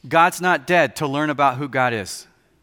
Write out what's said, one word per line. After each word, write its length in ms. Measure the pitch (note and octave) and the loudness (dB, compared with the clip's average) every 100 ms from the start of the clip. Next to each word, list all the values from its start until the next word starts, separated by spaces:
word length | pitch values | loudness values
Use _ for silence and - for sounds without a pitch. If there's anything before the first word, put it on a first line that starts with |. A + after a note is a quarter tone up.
| B2+ | 0
God's 320 | E3 F3 - | 2 2 2
Not 260 | F3+ E3 C3+ | 0 -2 2
Dead 300 | F3+ C#3 - | 2 2 -2
to 100 | D3+ | -4
learn 240 | C#3 D3+ | -2 -2
about 260 | C#3 C#3 B2+ | 2 0 0
who 120 | C#3+ | -4
God 240 | C3 B2+ | -2 0
is. 340 | A2+ F#2 - - _ _ _ | -2 -6 -12 -18 _ _ _